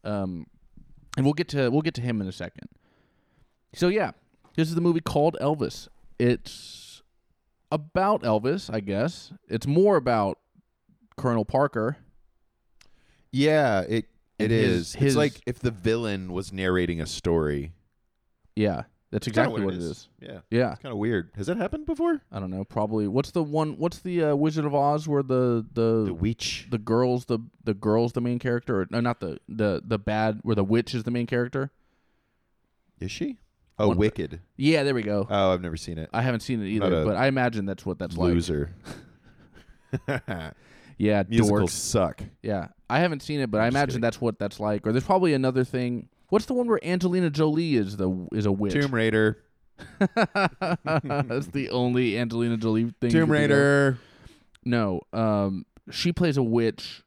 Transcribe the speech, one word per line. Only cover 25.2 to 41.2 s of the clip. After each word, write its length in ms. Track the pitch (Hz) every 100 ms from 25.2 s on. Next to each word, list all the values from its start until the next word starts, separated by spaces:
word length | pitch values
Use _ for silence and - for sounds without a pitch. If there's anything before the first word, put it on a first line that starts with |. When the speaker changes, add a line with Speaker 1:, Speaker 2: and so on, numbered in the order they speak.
Speaker 1:
the, 420 | 131 127 123 117 110
the 320 | 117 113 113 104
Speaker 2:
The 80 |
witch. 540 | 82 101 113 - - -
Speaker 1:
the 60 | 117
girl's 460 | 107 113 127 123 -
the, 140 | 117 117 _
the 100 | 113
girl's 400 | 101 107 110 117
the 80 | 120
main 180 | 123 120
character? 420 | 131 120 - 104
Or, 60 | 90
no, 100 | 120
not 180 | 120 120
the, 200 | 90 71 -
the, 340 | 110 104 85 104
the 140 | 107
bad, 400 | 104 107 110 110
where 120 | 117 104
the 80 |
witch 320 | 98 117 117 123
is 80 |
the 80 | 110
main 160 | 120 120
character. 440 | 123 123 135 139 _ _ _ _ _ _ _ _ _ _ _ _ _
Speaker 2:
Is 120 | 95
she? 260 | - 277 240 _ _ _ -
Oh, 100 | 104
Speaker 1:
What 40 | 90
the 40 |
Speaker 2:
Wicked. 420 | 107 - 85 85 - -
Speaker 1:
Yeah, 260 | 139 160
there 120 | 139 127
we 80 |
go. 240 | 104 104 95
Speaker 2:
Oh, 240 | 104 98
I've 80 | 90
never 160 | 90 80
seen 220 | - 80
it. 100 | 80
Speaker 1:
I 120 | -
haven't 160 | 127 117
seen 240 | - 120
it 160 | 98 107
Speaker 2:
Not 80 | 95
Speaker 1:
either, 140 | 85
Speaker 2:
a 20 | 78
Speaker 1:
but 100 | 101
I 120 | 135
imagine 400 | 135 123 107 98
that's 180 | 95 98
what 140 | 85
that's 180 | 87 85
like. 160 | 90
Speaker 2:
loser. 400 | 85 85 76 73 - - - - _ - - - - - - _ 135 -
<laughs> 460 | 139 - 90 78 - _ - - -
Speaker 1:
Yeah, 220 | 104 104